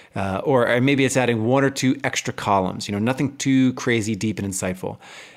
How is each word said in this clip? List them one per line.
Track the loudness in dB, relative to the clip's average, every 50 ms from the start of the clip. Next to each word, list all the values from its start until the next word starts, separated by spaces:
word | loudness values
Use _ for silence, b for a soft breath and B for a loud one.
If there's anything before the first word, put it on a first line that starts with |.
| B B _
Uh, | -6 -4 -4 -4 -2 0
or, | 2 2 4 4 4
or | 2 2
maybe | 4 2 4 4 2
it's | 2 2
adding | 2 2 2 2 0 2
one | 2 2 2 2
or | 2
two | 0 0 0 0 0 0 -2
extra | -4 -4 -4 -6 -6 -8
columns, | -4 0 2 2 2 2 0 -4 -6 -6 -6
you | -4
know, | -2
nothing | 0 -2 0 0 -2 -4 -4
too | -4 0 2 4 4 4 4 2
crazy | 0 0 0 0 2 0 -2 -4
deep | -2 -2 -4 -2 -4
and | -4 -6
insightful. | -4 -4 -4 -4 -4 -6 -8 -8 -10 -10 B B B B B B B